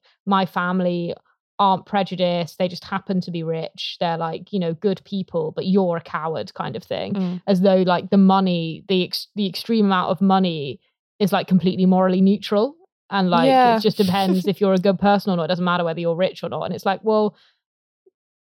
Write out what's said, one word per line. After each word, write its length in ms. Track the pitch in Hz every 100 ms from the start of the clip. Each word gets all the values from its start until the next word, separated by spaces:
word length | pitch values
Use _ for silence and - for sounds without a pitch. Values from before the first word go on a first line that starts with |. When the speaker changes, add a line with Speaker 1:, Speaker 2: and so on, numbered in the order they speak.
| _ _
Speaker 1:
my 220 | - 196 185
family 640 | 190 180 185 180 175 170 - _ _ _ -
aren't 260 | 196 185 -
prejudiced. 720 | 202 185 180 180 175 165 -
They 100 | 180
just 160 | 180
happen 360 | - 196 - 185
to 80 | 175
be 120 | 170
rich. 540 | 160 160 160 - - -
They're, 160 | 175 165
like, 340 | 165 165 180
you 40 | 202
know, 140 | 170
good 280 | 160 208 185
people, 480 | - 196 180 170 156
but 120 | - 190
you're 320 | 202 180 165
a 20 |
coward," 540 | - 165 160 151 107
kind 220 | - - 110
of 60 |
thing. 300 | - 92 95
Speaker 2:
Mm. 300 | 202 185 180 -
Speaker 1:
As 140 | 185
though, 220 | 196 185
like, 260 | 180 175 185
the 80 | 196
money, 680 | 190 190 190 175 160 156 -
the 160 | 190
ex-, 240 | 180 - -
the 120 | 202 196
extreme 380 | - - 226
amount 260 | 202 185 -
of 100 | 180
money 580 | 196 190 185 160 139 107 _ _ _ _
is, 120 | 202
like, 160 | 190 147
completely 380 | 185 175 180
morally 380 | 185 185 185 185
neutral. 520 | 190 208 - 202 262 311 _ _ _
And, 180 | 196 185
like, 200 | 175 262
Speaker 2:
Yeah. 280 | 262 247 226
Speaker 1:
it 60 |
just 160 | 208 -
depends 480 | 196 196 190 185 185
Speaker 2:
<laughs> 0 |
Speaker 1:
if 140 | 180
you're 100 | 202
a 60 | 190
good 200 | 196 190
person 320 | 202 202 208
or 60 | 175
not. 80 |
It 40 | 156
doesn't 160 | 175
matter 200 | 180 175
whether 160 | 170 165
you're 160 | 170 165
rich 260 | 185 -
or 60 | 165
not. 140 | 151
And 100 | 165
it's 120 | 185 202
like, 140 | 190
well, 320 | 220 214 208 _ _ _ _ _ _ _ _ _ _ _